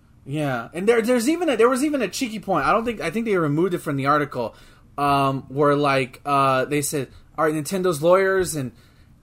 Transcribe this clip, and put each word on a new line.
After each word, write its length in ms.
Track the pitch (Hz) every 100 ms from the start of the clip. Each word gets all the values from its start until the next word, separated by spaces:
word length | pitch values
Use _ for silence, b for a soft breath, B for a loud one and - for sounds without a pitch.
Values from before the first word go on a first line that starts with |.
| _ _
Yeah. 440 | - 147 147 123 120
And 140 | 160 202
there, 140 | 233
there's 260 | 220 254 226
even 200 | 330 349
a, 80 | 233
there 120 | 233
was 160 | 262
even 160 | 302 294
a 80 | 202
cheeky 300 | - 254 214
point. 260 | 180 170
I 60 | 135
don't 140 | 202
think, 160 | 233 214
I 100 | 143
think 160 | 190 233
they 100 | 190
removed 380 | 156 147 190
it 40 | 175
from 180 | - 139
the 100 | 135
article, 480 | 147 143 127 113 b b b _ -
um, 500 | 143 143 135 135 -
where, 260 | 135 147
like, 460 | 143 143 135 131 -
uh, 420 | - 139 135 131 127
they 160 | 147
said, 260 | 139 156 127 b b -
"All 80 |
right, 100 | 156
Nintendo's 480 | 156 147 190 185 151
lawyers 520 | 160 185 190 190 175
and 160 | 151 127 - b b b -